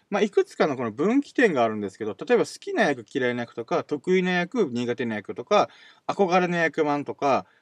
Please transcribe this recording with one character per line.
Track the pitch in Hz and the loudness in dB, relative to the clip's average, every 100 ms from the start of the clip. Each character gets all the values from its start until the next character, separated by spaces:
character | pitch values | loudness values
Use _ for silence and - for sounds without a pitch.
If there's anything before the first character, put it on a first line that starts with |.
| - | -6
ま | 202 | -2
あ、 | |
い | 202 | 0
く | - | 0
つ | 370 - | 0 0
か | 156 | 0
の | 131 | 0
こ | |
の | 117 | -4
分 | 107 170 139 | -2 0 0
岐 | - | 0
点 | - 233 | 2 2
が | 139 | 4
あ | 113 | 2
る | 107 | 0
ん | |
で | 101 | -6
す | - | -6
け | 107 | -8
ど、 | 101 | -6
例 | 156 | 0
え | 240 | 2
ば | |
好 | 151 - | 0 -6
き | - | -6
な | 370 | 0
役、 | 180 127 110 | 0 0 -4
嫌 | 135 123 | -2 -2
い | 123 | -2
な | |
役 | 120 | -6
と | - | -10
か、 | 113 151 | -4 -4
得 | - 151 - 185 | -2 -4 0 2
意 | |
な | 180 | 2
役、 | 180 175 254 160 | 0 -2 -2 -2
苦 | 120 120 120 | -2 -4 -4
手 | 120 | -4
な | |
役 | 104 101 101 | -6 -8 -10
と | |
か、 | 123 208 - - - _ - | 0 2 2 -4 -20 _ -6
憧 | 185 196 185 | -2 2 2
れ | 180 | 2
の | 175 | 0
役 | 160 156 | 0 0
満 | 151 147 | 0 -2
と | 139 | -4
か、 | - 143 113 - _ | -4 0 0 -2 _